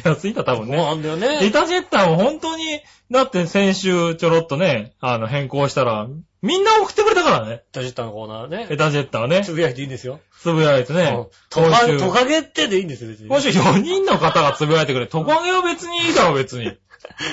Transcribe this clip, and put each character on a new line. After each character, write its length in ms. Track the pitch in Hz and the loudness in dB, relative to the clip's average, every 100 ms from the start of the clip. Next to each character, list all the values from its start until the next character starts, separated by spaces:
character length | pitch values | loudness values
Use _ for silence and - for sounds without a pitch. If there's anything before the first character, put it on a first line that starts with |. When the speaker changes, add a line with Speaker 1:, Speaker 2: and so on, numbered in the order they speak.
| 170 | 0
Speaker 1:
や 100 | 151 | 0
す 120 | 196 | -2
い 40 | |
ん 20 | 233 | -4
だ、 80 | |
多 120 | 139 120 | -2 -2
分 120 | 107 | -2
ね。 100 | 147 | -2
Speaker 2:
そ 60 | |
う 20 | 151 | 0
な 80 | |
ん 80 | 160 | -2
だ 80 | 156 | -4
よ 60 | 165 | -2
ね。 320 | 240 302 202 | -2 0 0
Speaker 1:
イ 40 | |
タ 140 | 269 330 | 2 0
ジ 80 | |
ェ 60 | 359 | -2
ッ 40 | |
タ 180 | - 262 | 0 2
ー 80 | 180 | 2
も 60 | 160 | 4
本 220 | 233 311 | 2 -2
当 160 | 320 320 | -6 -6
に、 260 | 320 294 - _ - | -6 -8 -10 _ -2
だ 140 | 247 | 0
っ 60 | 254 | 2
て 160 | 180 170 | 0 0
先 260 | 196 196 | 2 2
週 400 | 190 190 180 170 | 2 0 2 0
ち 120 | 165 170 | 0 2
ょ 20 | |
ろ 100 | 165 | 2
っ 80 | 165 | 2
と 100 | 143 | 0
ね、 360 | 185 120 107 _ | 0 0 -4 _
あ 180 | 127 120 | -4 -2
の、 80 | 110 | -2
変 220 | 143 135 | -4 -4
更 200 | 139 139 | -2 0
し 40 | |
た 100 | - | 0
ら、 240 | 123 107 107 151 - _ | 0 0 -4 -10 -18 _
み 160 | 202 359 | -2 0
ん 40 | |
な 160 | 415 440 | 4 4
送 80 | - | 2
っ 20 | |
て 80 | - | 2
く 80 | 415 | 2
れ 60 | 370 | 4
た 80 | |
か 80 | 320 151 | 2 0
ら 80 | 110 | -2
ね。 160 | 117 _ | -10 _
Speaker 2:
イ 20 | |
タ 80 | 139 | -10
ジ 60 | 127 | -8
ェ 40 | |
ッ 20 | 123 | -8
タ 80 | |
ー 20 | 117 | -8
の 60 | |
コ 140 | 107 110 | -10 -12
ー 20 | |
ナ 180 | 110 127 | -12 -10
ー 20 | |
ね。 200 | 185 226 | -10 -6
Speaker 1:
イ 80 | 151 | -2
タ 140 | 156 | 0
ジ 80 | 143 | 0
ェ 20 | |
ッ 80 | - | -2
タ 120 | 113 | -4
ー 60 | 120 | 0
ね。 160 | 180 | 0
Speaker 2:
つ 100 | 196 | 0
ぶ 80 | 160 | -2
や 80 | 160 | -2
い 40 | |
て 80 | 127 | -4
い 40 | 139 | -10
い 20 | |
ん 20 | |
で 80 | 127 | -10
す 80 | 127 | -12
よ。 140 | 139 _ _ | -14 _ _
Speaker 1:
つ 120 | 170 | -2
ぶ 100 | 160 | 2
や 160 | 151 139 | 4 2
い 80 | 123 | 2
て 80 | |
ね。 220 | 165 160 120 | 0 0 -2
Speaker 2:
う 40 | |
ん。 60 | 120 _ _ | -6 _ _
ト 120 | 156 | 2
カ-、 60 | 165 226 240 | 4 6 4
Speaker 1:
今 0 | |
週 120 | 143 | 2
Speaker 2:
ト 120 | 185 | 2
カ 140 | 202 254 | 2 2
ゲ 160 | 311 | 0
っ 20 | |
て 240 | - - 294 | -2 -4 -2
で 100 | 196 | 0
い 60 | |
い 20 | 180 | -2
ん 20 | |
で 80 | 123 | -8
す 100 | 117 | -14
よ、 40 | |
別 120 | 107 | -14
に。 60 | 107 | -2
Speaker 1:
今 140 | 285 | 0
週 100 | 269 | 2
四 300 | 185 185 180 | 2 4 4
人 240 | 294 381 392 | 2 0 0
の 140 | 180 | 2
方 240 | 156 165 | 2 2
が 80 | 147 | 2
つ 160 | 139 151 | 0 2
ぶ 60 | |
や 100 | 160 | 2
い 20 | 147 | 2
て 80 | |
く 60 | 127 | -2
れ。 80 | 117 | -2
ト 180 | 160 156 | -4 0
カ 180 | 311 | 0
ゲ 80 | 349 | 2
は 120 | 370 | 0
別 240 | 359 339 339 | 0 -4 -6
に 180 | 349 339 | -4 0
い 60 | |
い 20 | |
だ 140 | 294 185 | 2 2
ろ、 80 | 139 | 2
別 240 | 131 123 | -2 -6
に。 180 | 113 - _ - - - - | -8 -10 _ -20 -20 -12 -12